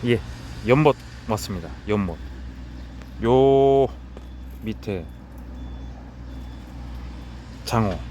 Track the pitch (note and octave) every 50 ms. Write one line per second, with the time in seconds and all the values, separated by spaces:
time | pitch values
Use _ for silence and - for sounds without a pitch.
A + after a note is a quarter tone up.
0 | A#2 A#2+ A#2+ A2 - - - - - - - - - G#2+ B2 C#3+ D#3 D3+ C3 -
1 | - - - - - - A2 G2+ - - G2+ F2+ E2 D#2 C#2 - - - G#2 G#2
2 | G2 F2+ E2 D#2 - - - - - - - - - - - - - - - -
3 | - - - - A2 A2+ B2 C3 C3+ C3+ C3+ C3+ C#3 C#3 C3+ C#3 C3+ B2 - -
4 | - - - - - - - - - - - - - G#2+ G#2+ - - - G2+ F2+
5 | D#2+ D#2+ - - - - - - - - - - - - - - - - - -
6 | - - - - - - - - - - A#1+ - - - - - - - - -
7 | - - - - - - - - - - - - - - - A2+ A2 G2+ F2+ D#2+
8 | - -